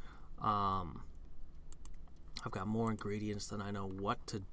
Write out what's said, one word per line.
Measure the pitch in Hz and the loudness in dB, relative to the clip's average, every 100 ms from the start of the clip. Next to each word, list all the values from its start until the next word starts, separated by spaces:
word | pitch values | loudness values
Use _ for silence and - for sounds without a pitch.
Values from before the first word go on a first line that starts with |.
| - - - - | -4 -6 -8 0
Um, | 107 104 98 95 85 - - - - - - - - - - - - - - - | 4 6 6 4 2 -2 -6 -8 -4 -2 -2 -4 -6 -4 -2 -4 -4 -8 -8 -4
I've | - | 0
got | 104 98 | 0 2
more | 110 113 | 4 4
ingredients | 107 101 104 107 101 - | 2 0 0 0 0 -2
than | 104 | -2
I | 101 | -2
know | 101 98 | 0 -2
what | 95 98 120 - | 0 2 2 0
to | 107 92 | -4 -2